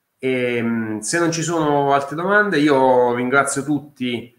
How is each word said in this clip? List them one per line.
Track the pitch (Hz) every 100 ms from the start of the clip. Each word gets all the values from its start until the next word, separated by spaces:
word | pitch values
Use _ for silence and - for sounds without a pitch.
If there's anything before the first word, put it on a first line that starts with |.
| _ _
Ehm, | 131 127 123 120 117 117 110 107
se | 104 170
non | 170
ci | 160
sono | 156 170 151 143 139
altre | 139 139 147
domande, | 180 208 208 156
io | 151 135 131 123 123 120
ringrazio | 123 139 135 143
tutti | 135 147 - - 127 117 -